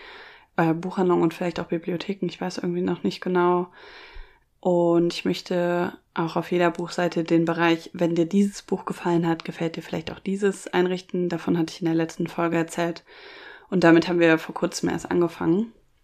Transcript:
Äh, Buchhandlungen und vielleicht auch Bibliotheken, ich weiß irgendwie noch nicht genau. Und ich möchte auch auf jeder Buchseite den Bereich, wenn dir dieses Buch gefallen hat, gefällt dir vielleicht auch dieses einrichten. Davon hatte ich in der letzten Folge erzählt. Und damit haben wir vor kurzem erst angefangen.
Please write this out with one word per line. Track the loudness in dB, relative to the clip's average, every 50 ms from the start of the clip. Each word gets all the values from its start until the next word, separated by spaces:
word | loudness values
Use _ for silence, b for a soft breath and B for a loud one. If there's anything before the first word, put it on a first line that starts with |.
| B B B B B B B B B B B
Äh, | 0 2 2 0
Buchhandlungen | 0 -2 -4 -2 0 2 4 4 4 2
und | 2 0
vielleicht | -2 -6 -6 -4 -6
auch | -6 -4
Bibliotheken, | -4 -4 -4 -4 -6 -4 -4 -6 -6 -4 -6
ich | -6 -6 -6
weiß | -8 -8 -6 -6
irgendwie | -4 -4 -2 -2
noch | -2 -2 -2 -2 -2
nicht | -4 -4 -4
genau. | -4 -2 2 2 4 4 4 2 0 -4 B B B B B B B B B B B B B B B B _ _
Und | 0 2 4 4 4 4 4 4 4 2 0
ich | -2 -2
möchte | -2 -2 -2 -4 -4 -2 0 0 0 0 0 -2 -4 -6 -10 _ _ -6
auch | -4 -4 -2 -2
auf | -4 -4 -2
jeder | 0 2 2 2
Buchseite | 0 -2 -6 -6 -4 -2 -2 0 0 -2 0
den | 2 4 4 4
Bereich, | 2 2 2 2 2 2 2 -2 -6 -4
wenn | -2 0 0 2
dir | 2 0
dieses | 2 2 2 2 2 0 -6 -8
Buch | -4 -4 -4 -4
gefallen | -6 -8 -4 -2 0 2 2 2 2
hat, | 0 -2 -4
gefällt | -8 -8 -4 -4 -6 -6
dir | -8 -10
vielleicht | -8 -8 -8 -8 -8
auch | -12 -8
dieses | -6 -4 -2 0 0 0 -2 -2 -6 -2
einrichten. | 0 2 2 2 0 -4 -6 -6 -4 -2 -2 -2
Davon | -2 -4 -2 0 0 0
hatte | 0 -2 -4
ich | -4
in | -2
der | 0 0
letzten | 0 0 -2 -4 -6 -6 -6
Folge | -4 -2 -2 0 0 0
erzählt. | -2 -2 -2 -4 -4 -4 -4 -8 -12 B B B B B B B B B B B B B
Und | 0 4 6
damit | 8 8 8 6 4
haben | 2 4
wir | 6 6 4 4
vor | 2 -4 -8
kurzem | -4 -4 -4 -4 -2 -2 -2
erst | -2 -4 -4 -2
angefangen. | 0 2 2 0 0 -2 0 2 2 2 0 -2 -6 _ _ _ _ _